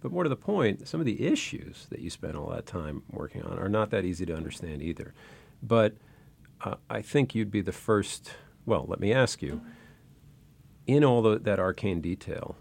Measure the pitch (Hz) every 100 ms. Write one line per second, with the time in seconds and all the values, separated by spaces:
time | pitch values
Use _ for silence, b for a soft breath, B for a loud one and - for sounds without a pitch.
0 | - 175 170 127 - 202 120 98 - 160
1 | 151 104 135 302 - - - - - -
2 | 87 - 80 78 73 82 - 90 78 76
3 | - - 73 - 82 87 92 104 107 107
4 | 92 87 90 80 80 - 87 73 78 85
5 | - - B B B B 113 117 107 -
6 | b b b b - - - - _ 110
7 | 104 147 131 113 107 104 90 - - 107
8 | 98 - - - B B - 101 69 90
9 | 98 123 123 - 67 71 B B B B
10 | B B - - - - - - - 139
11 | 147 120 110 107 - 98 92 90 107 87
12 | 80 92 - 85 82 -